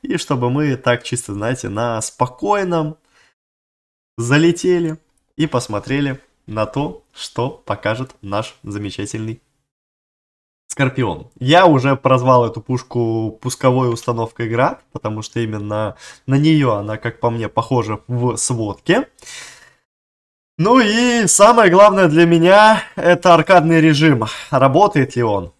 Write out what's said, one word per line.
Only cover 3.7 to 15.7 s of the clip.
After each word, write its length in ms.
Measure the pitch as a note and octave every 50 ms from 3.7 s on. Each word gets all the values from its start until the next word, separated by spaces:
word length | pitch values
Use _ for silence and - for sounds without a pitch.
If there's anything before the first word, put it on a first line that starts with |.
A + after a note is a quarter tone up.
| _ _ _ _ _ _ _ _ _ -
залетели 800 | A#2 A#2+ C3+ D3 D#3+ E3+ E3+ E3+ - F#3 F3+ F3 E3+ D#3+ D#3 D#3+ _ _ _ _ _ _ _
и 100 | - D#3
посмотрели 720 | D3+ - B2 - - G#2+ G2+ G2+ - C3+ C#3+ C#3+ C#3 C3 C3+ _ _ _ _ _
на 180 | - A2 A2 G#2+
то, 380 | G#2+ - C3+ D3 D#3 - - _ _ _
что 380 | - - - _ - A#2+ C3+
покажет 640 | - - _ - G#2 - - G#2 A2 A#2 C3 - - _ -
наш 340 | G2 G2 G#2 A2+ - - _ _
замечательный 800 | G2+ G2+ G2+ G#2 G2+ F#2+ - G2+ G2+ - A#2 A2 A2 A#2 - _ _ _ _ _ _ _ _ _ _ _ _ _ _ _ _ _ _ _ _ _ _ _ _ _ _
Скорпион. 580 | - - C#3 B2+ - - B2 G2+ E2 - - - _ _
Я 280 | B2+ C3 D3+ F3 F#3+
уже 300 | F3 D#3 C3 B2 C#3 C#3
прозвал 500 | B2+ _ C3 C3 B2+ A#2+ C3 B2+ B2 A#2+
эту 160 | A2+ A2+ A#2 -
пушку 760 | - B2 B2+ - _ - A#2+ A#2 A2+ A2+ A2+ A2 A2 G#2+ - -
пусковой 500 | C3 - - - C3 B2+ C3 B2+ B2 A#2
установкой 560 | A2+ - - A#2+ A2+ A2+ A2+ _ - B2 A2
Град, 340 | A2+ A2+ C3 D3+ - - _ _ _
потому 280 | - _ A2 G#2+ G#2+
что 200 | G#2+ - _ A#2+
именно 560 | A#2 A2 G#2+ G#2+ G#2 G#2